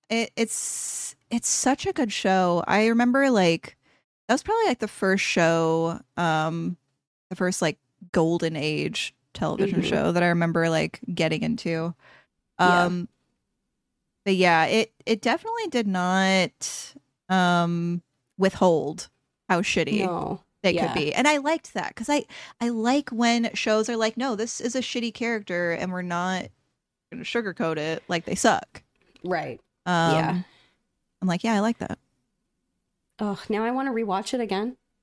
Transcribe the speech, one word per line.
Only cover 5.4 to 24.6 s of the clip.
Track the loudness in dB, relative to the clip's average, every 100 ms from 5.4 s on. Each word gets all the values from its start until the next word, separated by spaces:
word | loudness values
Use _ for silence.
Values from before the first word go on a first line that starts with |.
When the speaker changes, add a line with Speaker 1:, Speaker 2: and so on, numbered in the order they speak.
| 4 4 2 2 0 -4 -10 -4
Speaker 1:
um, | 0 0 -2 -4 -6 -8 _ _ _ _ _
the | -4
first, | -2 0
like, | -2 -2 _ _ -2
golden | 2 2 2 -2 -2
age | -2 -2 -4 -4 -8 -10 _
television | -6 -4 -2 0 0
Speaker 2:
Mm-hmm. | 0
Speaker 1:
show | 0 0
that | 2
I | 2
remember, | 2 0 0 0
like, | 0 -2 -6 -8
getting | -2 -2 0
into. | -2 -4 -4 -4 -4 -8 -18 -20 _ _ _ 2
Speaker 2:
Yeah. | 4 6 4
Speaker 1:
Um, | 0 -6 _ _ _ _ _ _ _ _ _ _ _ 0
but | 4
yeah, | 6 6 4
it, | 2 0 _ -2
it | 0
definitely | 0 -2 -4 -6 -2
did | -2 0
not, | 0 2 2 4 4 2 -4 -12 -10 -14 -20 _ _ -2
um, | 2 4 2 2 0 -2 -4 -8 _ _ 0
withhold | 0 4 4 4 0 -8 -14 _ _ _ -2
how | 0
shitty | 2 0 0 0 0
Speaker 2:
No. | -2 -6 -8 _ _
Speaker 1:
they | 0
Speaker 2:
Yeah. | 0 0
Speaker 1:
could |
be. | 0 -2
And | 2 2
I | 2
liked | 0 -4 -4
that | -8 -8 -8
'cause | -2
I, | -2 -2 -14 -20 -4
I | -2
like | 0 2 2 0
when | 0 2 2 0 -2
shows | 0 2 2
are | 0
like, | -2 -2
"No, | -4 -4
this | -6 -4